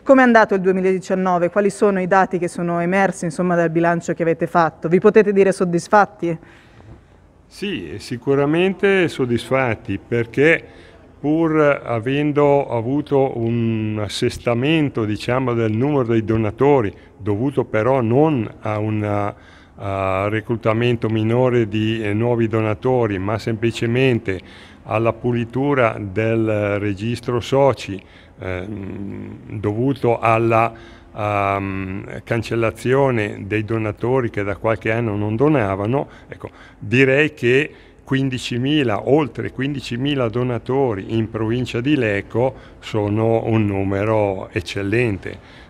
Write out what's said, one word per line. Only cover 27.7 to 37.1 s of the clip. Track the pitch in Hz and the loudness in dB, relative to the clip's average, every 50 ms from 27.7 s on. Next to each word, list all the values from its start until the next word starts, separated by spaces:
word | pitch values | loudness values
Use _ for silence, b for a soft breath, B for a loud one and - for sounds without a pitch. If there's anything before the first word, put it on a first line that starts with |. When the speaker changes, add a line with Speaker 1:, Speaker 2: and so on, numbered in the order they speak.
| 113 - - 101 95 95 - b b b b b b b | 2 -2 -6 -10 -10 -12 -12 b b b b b b b
Speaker 2:
ehm, | 95 92 90 90 92 110 104 98 98 92 95 98 101 98 101 101 101 101 107 - - 117 110 107 | -8 -8 -8 -8 -8 -10 -10 -10 -10 -10 -10 -10 -10 -10 -10 -12 -12 -14 -14 -16 -14 -12 -8 -4
dovuto | 101 104 104 113 127 139 131 - - 120 117 - | -4 -2 0 0 0 0 0 0 0 0 2 2
alla, | 113 113 113 113 117 113 113 113 117 117 - B B B B B B B - | 2 2 4 4 4 4 4 2 2 0 -2 B B B B B B B -10
ehm, | 113 104 104 104 101 98 98 98 98 98 98 95 98 95 95 95 104 - - - - | -6 -4 -2 -2 0 0 0 0 -2 -4 -4 -6 -6 -8 -8 -8 -10 -10 -12 -14 -10
cancellazione | - - 117 117 110 - 120 117 113 110 107 - - 120 131 139 139 131 123 110 104 107 110 107 104 | -6 -4 -4 -2 -2 -2 -2 -2 0 -2 -2 -2 -2 0 2 4 4 2 2 0 -2 -2 -6 -8 -6
dei | 98 107 110 107 | -4 -4 -4 -2
donatori | 104 113 113 107 104 101 - 117 120 131 135 117 107 | -2 -4 -2 -2 -4 -4 -4 -2 -2 0 0 -2 -2
che | - 104 | -4 -4
da | 101 101 95 - | -4 -4 -4 -4
qualche | - 110 110 - - 110 | -2 -2 -2 -2 -2 -2
anno | 110 117 120 107 101 | -2 0 -2 -2 -2
non | 104 104 107 110 | -2 -2 -2 0
donavano, | 113 143 156 156 127 104 98 95 95 101 110 131 143 - - B B B B | 2 2 2 2 2 2 0 -2 -2 -2 -2 -2 -2 -4 -6 B B B B
ecco, | - - - - B B B B B B | -18 -16 -16 -18 B B B B B B
direi | 113 101 117 131 135 131 | -6 0 2 2 4 4